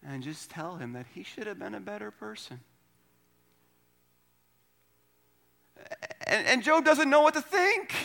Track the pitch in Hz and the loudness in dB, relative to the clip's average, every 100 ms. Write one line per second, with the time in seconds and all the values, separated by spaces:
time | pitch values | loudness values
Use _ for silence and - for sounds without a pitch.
0 | 143 135 131 151 - 165 160 175 120 123 | -10 -10 -10 -12 -14 -10 -10 -8 -10 -10
1 | 123 - 190 - 214 202 - 220 190 208 | -14 -16 -16 -12 -10 -10 -10 -10 -10 -10
2 | 214 - 214 214 - 123 - _ _ _ | -12 -12 -14 -14 -14 -16 -18 _ _ _
3 | _ _ _ _ _ _ _ _ _ _ | _ _ _ _ _ _ _ _ _ _
4 | _ _ _ _ _ _ _ _ _ _ | _ _ _ _ _ _ _ _ _ _
5 | _ _ _ _ _ _ _ _ - - | _ _ _ _ _ _ _ _ -12 -12
6 | - - - 214 - 254 220 320 311 302 | -10 -8 -2 0 2 2 4 4 6 4
7 | 302 285 302 311 - 392 359 415 403 - | 6 6 6 4 0 2 4 2 -2 -6